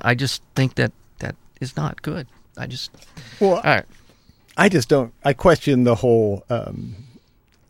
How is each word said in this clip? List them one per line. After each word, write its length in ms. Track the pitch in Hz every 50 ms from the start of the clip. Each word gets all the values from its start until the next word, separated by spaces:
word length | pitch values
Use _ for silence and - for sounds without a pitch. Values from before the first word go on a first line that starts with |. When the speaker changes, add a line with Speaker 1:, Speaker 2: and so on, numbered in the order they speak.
| -
Speaker 1:
I 100 | - 123
just 260 | 123 139 131 - - - _ _
think 200 | - 131 127 -
that 180 | - 123 117 - _ _ _ _ - - - - - _ - _ _
is 140 | 135 131 -
not 240 | - 151 - - -
good. 260 | - 151 147 135 135 - _ - _ _ _
I 100 | - 127
just, 240 | 123 123 123 - - - - - - _ - - - - -
Speaker 2:
Well, 160 | 208 196 170
Speaker 1:
all 60 | - -
right. 220 | 147 131 98 - - - - _ _ _ _ _ - _ _ _ _ _
Speaker 2:
I 120 | - 180 208
just 180 | 196 147 113
don't, 260 | - 151 139 123 117 - _ -
I 100 | 143 135
question 500 | - - 185 156 - - 151 135 123 123
the 120 | 120 117
whole, 500 | - 127 123 117 113 107 104 101 104 - -
um, 460 | 120 - - - 98 - - 120 101 95 139 - - - _ _ _ _ _ _ _ _ _